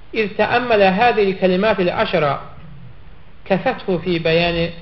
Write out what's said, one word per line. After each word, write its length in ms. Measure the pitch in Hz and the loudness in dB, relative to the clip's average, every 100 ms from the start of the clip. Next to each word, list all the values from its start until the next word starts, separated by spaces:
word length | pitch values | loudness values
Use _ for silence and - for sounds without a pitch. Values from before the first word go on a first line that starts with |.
| - | -8
iz 240 | 220 208 202 | -4 -2 0
təəmmələ 540 | 208 240 247 214 190 | 0 2 2 4 4
hədəl 400 | 185 240 214 196 185 | 6 4 4 2 2
kəlimətil 560 | 185 180 220 202 180 | 2 2 2 2 0
əşərə, 420 | - - 175 147 135 - - - - - - - - - - | 0 0 2 0 -2 -6 -16 -16 -16 -16 -16 -18 -18 -18 -18
kəfəthu 580 | - 185 269 208 - 175 | -2 0 0 -4 -2 -2
fi 200 | 175 170 | 0 0
bəyəni 480 | 165 165 170 170 170 - | 2 2 2 0 -2 -6